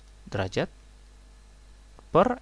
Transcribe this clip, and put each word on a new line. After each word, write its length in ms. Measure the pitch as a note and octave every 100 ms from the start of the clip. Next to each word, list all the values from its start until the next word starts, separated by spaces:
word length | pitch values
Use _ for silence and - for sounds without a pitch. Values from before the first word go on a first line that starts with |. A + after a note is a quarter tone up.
| - - -
derajat 400 | G2+ F#2+ - E3+ - - - - - - - - - - - - - - D#3
per 240 | G#3+ B3